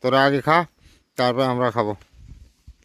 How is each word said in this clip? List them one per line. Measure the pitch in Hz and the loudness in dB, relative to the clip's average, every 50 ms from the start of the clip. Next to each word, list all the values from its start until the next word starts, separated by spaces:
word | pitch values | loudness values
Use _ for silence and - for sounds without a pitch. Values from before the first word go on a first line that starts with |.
তোরা | - 127 127 135 139 | -4 0 2 2 2
আগে | 139 139 139 | 2 2 0
খা, | 120 151 156 170 175 - _ _ _ _ _ _ _ _ _ | 0 2 2 2 2 -2 _ _ _ _ _ _ _ _ _
তারপর | - 127 123 120 123 | -2 -2 -2 0 0
আমরা | 135 131 123 123 127 120 | -2 -2 -2 -2 -2 -2
খাবো। | 110 127 110 104 104 - _ _ _ - - - - - - _ _ _ _ - - _ _ | -2 -2 -4 -4 -6 -10 _ _ _ -20 -20 -20 -20 -20 -20 _ _ _ _ -20 -20 _ _